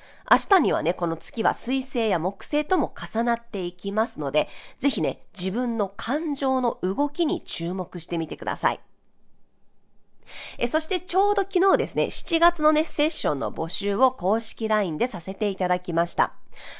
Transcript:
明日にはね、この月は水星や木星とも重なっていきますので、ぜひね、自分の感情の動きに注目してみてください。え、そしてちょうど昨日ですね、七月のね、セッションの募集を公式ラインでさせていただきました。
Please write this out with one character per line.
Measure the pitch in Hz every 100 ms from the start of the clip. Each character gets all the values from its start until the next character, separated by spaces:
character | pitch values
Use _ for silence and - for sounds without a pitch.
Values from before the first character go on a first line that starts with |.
| - - -
明 | 247 - 381
日 |
に | 226
は | 123
ね、 | 143
こ | 180 170
の | 165
月 | - -
は | 175
水 | - - 269
星 | 262 240 220
や | 175
木 | 170 - -
星 | 294
と | 294 359
も | 160 -
重 | 175 220
な | 240
っ | 233
て | - 196 175
い |
き | - 196
ま | 202 226
す | -
の | 143
で、 | 147 147 - - -
ぜ | 262
ひ | 214
ね、 | 147 - - -
自 | 185
分 | 208 247 226
の | 196 -
感 | - 294 320 285
情 | 269 262
の | 247 -
動 | 185 202 294
き | - 320
に | 165
注 | - - 170
目 | 190 180 175
し | -
て | 170
み | 160
て | 151
く | -
だ | -
さ | 127
い。 | - - - _ - - - - _ - - _ - - - - - - -
え、 | 247
そ | 302
し | -
て | 370
ち | - 359
ょ | 403
う | 403
ど |
昨 | 392 359 392
日 | 320
で | -
す | 147
ね、 | 151
七 | - - 330
月 | 339 349
の | 302
ね、 | 302 320
セ | - 302
ッ |
シ | - 180
ョ |
ン | 139
の | 110
募 | 107 165
集 | - 202 202
を | 262
公 | 254 180 226
式 | 226 - 220
ラ | 214
イ | 190
ン | 156
で | 247
さ | 175
せ | 190
て | 196 208
い | 190
た | 180
だ | 180
き | -
ま | 165 170
し | -
た。 | - - - - -